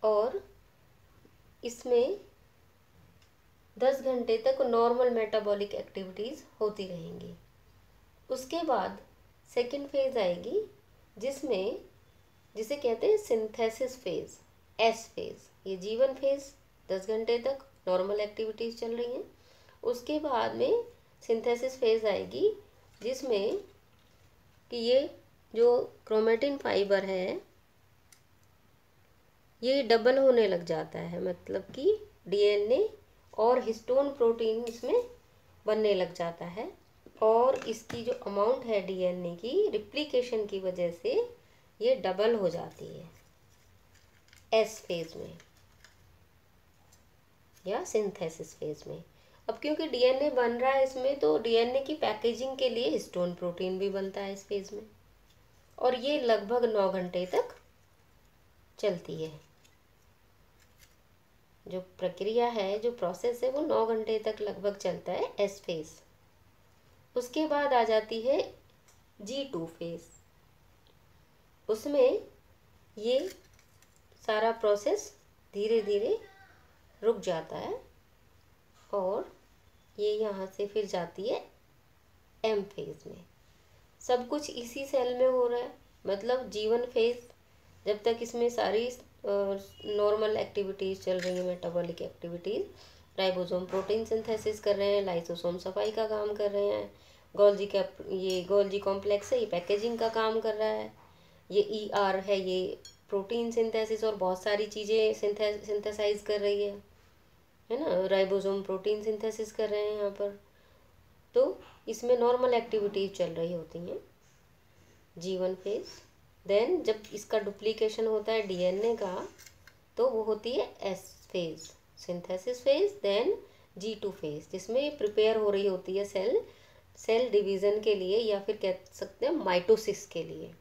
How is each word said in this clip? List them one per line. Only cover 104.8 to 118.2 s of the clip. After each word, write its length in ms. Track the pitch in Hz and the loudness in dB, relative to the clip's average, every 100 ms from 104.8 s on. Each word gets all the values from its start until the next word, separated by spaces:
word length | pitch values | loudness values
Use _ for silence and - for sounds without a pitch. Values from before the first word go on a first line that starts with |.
| 208 220 220 | 0 4 4
synthe-, 520 | 214 208 208 214 208 208 | 2 -2 0 0 -2 -4
synthesize 560 | 208 208 208 208 208 | -4 -4 0 0 0
कर 200 | - 208 | 0 0
रही 220 | 202 202 | 2 2
है, 320 | 202 202 - _ _ _ _ _ _ _ _ | 0 -4 -16 _ _ _ _ _ _ _ _
है 80 | 240 | -4
ना, 280 | 311 180 190 | 0 0 2
ribosome 560 | 190 190 196 190 196 | 2 4 2 0 -4
protein 400 | 190 190 196 214 | -4 -4 -2 -2
synthesis 480 | 214 214 220 214 214 | -2 -4 -4 -6 -10
कर 180 | - 214 | -4 -2
रहे 120 | 208 | -2
हैं 160 | 208 214 | -2 -2
यहाँ 140 | 202 | -4
पर। 300 | 202 202 202 _ _ _ _ _ _ _ _ _ | -4 -6 -6 _ _ _ _ _ _ _ _ _
तो 280 | 240 277 392 - - - | 2 2 0 -12 -18 -10
इसमें 300 | 220 240 247 | -8 2 4
normal 360 | 240 247 247 | 6 4 4
activities 640 | 240 233 220 202 196 196 - | 2 2 -2 0 -2 -4 -2
चल 140 | 175 | -4
रही 240 | 165 170 | -2 -4
होती 260 | 175 160 165 | -4 -8 -12
हैं, 200 | 175 403 - _ _ _ _ _ _ _ - _ _ - | -10 -10 -12 _ _ _ _ _ _ _ -20 _ _ -12
जीवन 380 | 175 185 185 185 | -6 -2 -2 -4
phase। 300 | - 214 - - - _ _ _ - | -6 -6 -8 -18 -20 _ _ _ 2
Then 360 | 202 247 359 | 4 4 2
जब 200 | - 214 - | 2 -2 -2
इसका 260 | 208 - 220 | -14 -2 0
duplication 680 | 202 196 214 220 220 214 220 | 0 -4 -2 0 0 0 0
होता 240 | 220 | 0